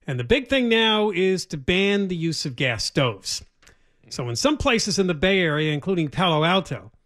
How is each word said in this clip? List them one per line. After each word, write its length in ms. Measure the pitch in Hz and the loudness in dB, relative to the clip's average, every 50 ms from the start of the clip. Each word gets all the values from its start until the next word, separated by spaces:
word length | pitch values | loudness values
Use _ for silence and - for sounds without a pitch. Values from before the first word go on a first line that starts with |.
| _ | _
And 140 | 160 131 123 | -6 -6 -4
the 40 | 120 | 0
big 220 | 117 240 294 247 - | 2 2 2 2 2
thing 180 | 277 269 247 233 | 2 2 2 4
now 400 | 226 226 226 220 214 214 214 214 | 4 4 4 4 2 2 2 0
is 340 | 185 175 190 190 190 170 - | 0 0 0 2 0 -2 -4
to 100 | - - | -6 -10
ban 520 | 147 127 - 180 190 196 202 202 202 196 180 | -4 -2 0 0 2 2 2 2 0 0 -2
the 60 | 180 | -2
use 300 | 165 160 165 151 - - | -2 -2 -2 -2 -4 -6
of 100 | 147 123 | -6 -4
gas 260 | - 143 127 117 101 - | -2 -2 -2 -2 -2 -4
stoves. 600 | - - 160 135 120 101 95 - - - - - - _ _ _ - - _ _ _ _ _ _ - | -2 0 0 0 0 -2 -4 -8 -8 -8 -8 -10 -14 _ _ _ -20 -20 _ _ _ _ _ _ -12
So 180 | - - 127 120 | -10 -8 -6 -6
in 60 | 117 | -2
some 220 | 113 - 285 302 | 0 0 0 0
places 420 | - - 277 233 226 - 208 170 196 | 0 0 0 0 0 0 0 0 0
in 80 | 190 | 0
the 60 | 180 170 | 0 0
Bay 240 | 143 185 190 196 190 | 0 0 2 2 2
Area, 320 | 175 156 147 151 156 156 | 2 0 0 0 0 0
including 380 | 151 143 - 185 196 170 156 135 | -2 -2 -2 -2 0 0 -2 -2
Palo 340 | - 160 185 175 156 151 156 | 0 0 2 2 2 2 2
Alto, 480 | 170 190 190 - - 135 101 95 107 - _ _ | 2 2 2 0 -2 -6 -10 -10 -14 -20 _ _